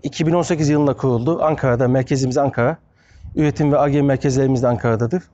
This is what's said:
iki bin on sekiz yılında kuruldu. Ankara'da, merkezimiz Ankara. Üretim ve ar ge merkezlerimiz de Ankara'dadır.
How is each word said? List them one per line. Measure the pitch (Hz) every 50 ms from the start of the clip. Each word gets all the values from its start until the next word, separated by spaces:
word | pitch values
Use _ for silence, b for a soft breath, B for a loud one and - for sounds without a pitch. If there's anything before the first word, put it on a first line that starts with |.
iki | - 147 - - 165
bin | 160
on | 165 175
sekiz | 165 - 180 151 156 143
yılında | 151 147 147 139 127
kuruldu. | - - 135 123 117 120 143 170 170
Ankara'da, | - 156 156 - - 131 120 120 131 123
merkezimiz | 127 135 127 - 147 131 135 127 123 143
Ankara. | 139 135 - - 117 131 170 - _ _ b b b b b b b b -
Üretim | - 156 151 139 - 156 147
ve | 143 139
ar | 143 147
ge | 139 147
merkezlerimiz | 143 139 135 127 - 147 127 131 135 131 131 123
de | 123 123
Ankara'dadır. | 120 110 - 117 113 104 120 113 156 185 - _